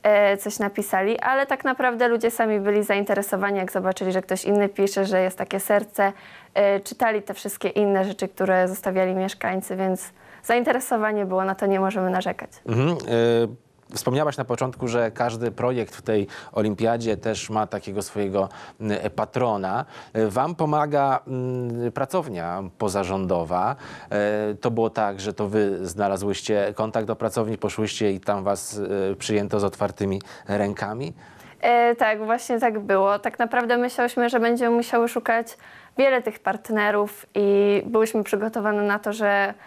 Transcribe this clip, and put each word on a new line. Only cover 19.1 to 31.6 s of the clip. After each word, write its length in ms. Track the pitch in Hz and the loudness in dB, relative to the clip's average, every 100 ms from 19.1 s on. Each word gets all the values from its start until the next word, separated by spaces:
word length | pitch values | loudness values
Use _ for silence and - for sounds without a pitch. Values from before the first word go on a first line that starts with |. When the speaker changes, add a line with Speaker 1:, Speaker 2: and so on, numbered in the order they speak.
| - | -4
Speaker 2:
patrona. 720 | 107 - 123 104 95 110 135 - - 110 110 | -4 0 0 0 -2 -4 -6 -16 -6 0 0
Wam 280 | 101 147 170 | 2 -2 -2
pomaga, 640 | 156 151 147 143 139 131 - | 0 2 2 2 2 0 -2
mm, 640 | 127 127 127 123 117 120 | -6 -4 -4 -4 -4 -4
pracownia 720 | 117 135 185 143 92 85 90 95 _ | -4 -2 -2 -4 -6 -6 -6 -8 _
pozarządowa. 1000 | 107 98 90 98 92 90 82 90 104 143 - - - | -2 0 -2 -2 0 0 0 0 0 -4 -12 -18 -6
E, 460 | 104 104 107 107 104 | -2 0 0 -2 -2
to 160 | 123 | -2
było 180 | 113 113 | 0 0
tak, 300 | 113 104 98 | 0 -2 -2
że 140 | 101 | -8
to 140 | 98 104 | -4 0
wy 400 | 107 101 92 92 | 2 2 0 -6
znalazłyście 840 | 92 101 98 101 95 - 104 101 104 | -2 -2 0 -2 -4 0 0 0 -2
kontakt 320 | 110 117 104 | -2 -2 -4
do 80 | 110 | -2
pracowni, 420 | 113 120 110 110 | -2 -2 -2 -2
poszłyście 540 | 104 - 107 - 107 | -4 -2 -4 0 0
i 80 | 98 | 0
tam 240 | - 101 | -2 -2
was, 360 | 98 98 - 104 95 101 95 | 0 -2 -4 -6 -4 -2 -2
e, 40 | 95 | -4
przyjęto 440 | - 107 101 107 | 0 0 0 0
z 40 | |
otwartymi 580 | 101 - 101 - 98 95 - - - | 0 -2 -4 -2 -2 -2 -8 -18 -4
rękami? 680 | 101 101 98 101 110 151 - - - - - | -2 -2 -2 -6 -6 -10 -12 -20 -20 -20 -2